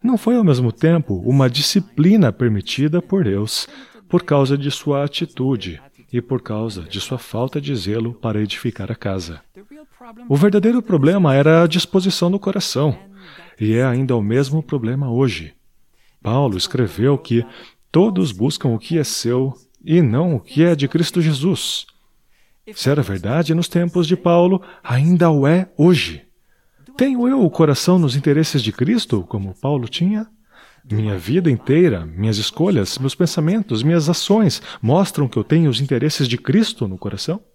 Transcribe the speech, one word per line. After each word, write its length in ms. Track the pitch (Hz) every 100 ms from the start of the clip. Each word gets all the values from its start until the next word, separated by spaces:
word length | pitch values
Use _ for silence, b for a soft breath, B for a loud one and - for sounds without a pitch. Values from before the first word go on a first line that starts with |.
não 140 | 233 240
foi 200 | - 240
ao 80 |
mesmo 280 | 190 127 123
tempo 440 | - 160 170 - 95 107
uma 240 | 139 131
disciplina 840 | 123 - 202 - - 170 214 135
permitida 680 | - 123 104 - - 151 175
por 220 | 175 190
Deus, 440 | 123 98 107 - - B B B _
por 140 | 175
causa 340 | - 143 135 143
de 140 | 139
sua 340 | - - 139
atitude 760 | 143 - 165 - 131 123 92 78 _ _ _
e 100 | 120
por 200 | - 131
causa 400 | - 107 113 98
de 180 | 80 101
sua 180 | - 127
falta 420 | - 107 127 151
de 140 | 143
zelo 400 | 127 90 110 117
para 260 | 117 113 104
edificar 500 | 107 - 123 - 95
a 40 |
casa. 460 | 110 101 95 85 78 _ - 202 302 302 _ 240 226 247
O 80 | 139
verdadeiro 440 | 208 202 214 247
problema 540 | 233 160 139 196 160
era 280 | 135 147 165
a 40 | 170
disposição 640 | 170 - 190 185 - 175
do 80 | 196
coração, 600 | 196 190 - 127 147 - - B B B B B
e 140 | 107
é 100 | 113
ainda 320 | 131 123 131 120
o 60 |
mesmo 400 | 104 123 135 156
problema 480 | 151 143 113 131 135
hoje. 440 | 117 135 85 78 _ _ _ _ _ _ _
Paulo 340 | - 123 139 92
escreveu 640 | - 131 107 - 127 139
que 260 | - 117 117 B B B _
todos 420 | 156 214 185 165
buscam 360 | 92 123 - 139
o 100 | 113
que 180 | - 165
é 80 |
seu 500 | 143 - 117 123 135 - _ _
e 160 | - 170
não 360 | 139 117 175 131
o 40 |
que 220 | - 151
é 120 | 170
de 140 | 156 139
Cristo 320 | 165 165 180
Jesus. 680 | 160 139 170 165 - - - _ _ _ _ _ _ _ -
Se 160 | 214 127
era 140 | 147
verdade 520 | 117 95 90 143 156
nos 140 | 160 170
tempos 380 | 170 175 180 160
de 100 | 180
Paulo, 460 | 175 170 180 185 B B
ainda 480 | - 123 156 175 170
o 160 | 151 139
é 240 | 175 185 -
hoje. 460 | 170 170 - 76 _ _ _ _ _ _ - -
Tenho 320 | 269 247 240
eu 160 | 269
o 60 | 180
coração 480 | - 156 135 - 185
nos 180 | 156 131
interesses 460 | 147 143 156 143
de 100 | 107
Cristo, 500 | - 135 233 - 107 87
como 260 | 107 98 92
Paulo 260 | 139 147 113
tinha? 400 | - 180 214 220 _ b b b b -
Minha 280 | 107 107 95
vida 320 | 85 160 170
inteira, 560 | 123 - 151 180 95 80
minhas 320 | 80 110 107
escolhas, 580 | 107 - 190 165 95 -
meus 160 | 131
pensamentos, 680 | - 175 - 156 214 202 113
minhas 260 | 139 170 151
ações 540 | 170 - 214 190 - B B
mostram 480 | 110 165 190 - 135
que 100 | 120
eu 60 |
tenho 240 | 104 160 160
os 120 | 113
interesses 460 | 135 123 147 - 127
de 120 | 120
Cristo 500 | - 175 220 - 104
no 80 | 92
coração? 440 | 101 101 - 196 _